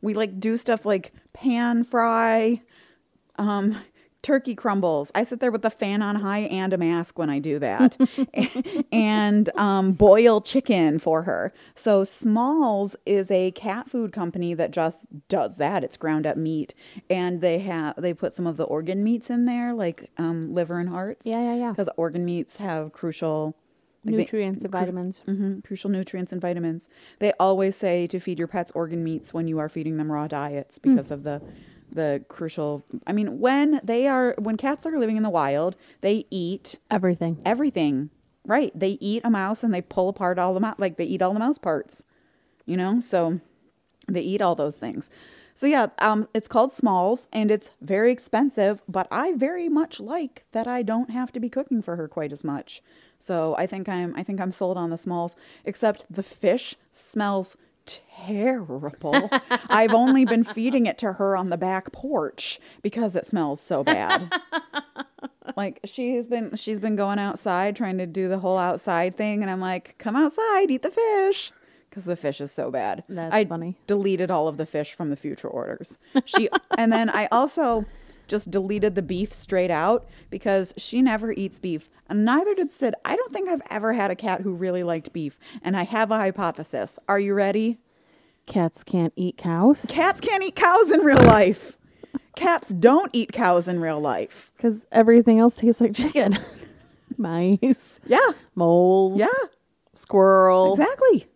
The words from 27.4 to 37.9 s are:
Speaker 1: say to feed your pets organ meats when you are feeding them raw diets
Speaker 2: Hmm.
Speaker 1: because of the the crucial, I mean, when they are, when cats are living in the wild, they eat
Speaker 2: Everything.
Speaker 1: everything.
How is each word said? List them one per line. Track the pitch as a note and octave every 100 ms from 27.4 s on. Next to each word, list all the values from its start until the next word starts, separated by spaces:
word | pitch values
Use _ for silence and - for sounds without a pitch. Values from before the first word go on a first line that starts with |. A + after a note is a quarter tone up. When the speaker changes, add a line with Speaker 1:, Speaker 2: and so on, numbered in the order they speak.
| F#3+ F#3+ F#3+ F#3+
Speaker 1:
say | G3 F3 F3
to | F#3
feed | F3 F3
your | E3+
pets | G3 F3 -
organ | E3 E3+
meats | E3 D#3+ -
when | E3 E3
you | D#3+
are | D3+
feeding | E3 D#3 D#3
them | D3+
raw | D3+ D3+
diets | D3 D3 C#3+ C#3 -
Speaker 2:
Hmm. | -
Speaker 1:
because | C4 C#3
of | C#3+
the | C#3+ C#3+ - - - - _
the | D#3+ D#3 C#3+ -
crucial, | - D#3+ - D3+ D3 - - -
I |
mean, | G#3 G#3 A2
when | A#3 C4+ D4+ D4
they | F#3+ A#3 C4+
are, | C4 B3+ -
when | G#3+ A3
cats | C4+ D4 E4
are | D#4
living | A3+ A3
in |
the | G#3+
wild, | E3+ C#3 C#3 E3+ F#3 _ _
they | F#3+ G#3+ -
eat | F#3+ E3+ G3 - - _
Speaker 2:
Everything. | G#3+ F#3 F3 E3 E3 -
Speaker 1:
everything. | A#3 D4 F#3+ D3+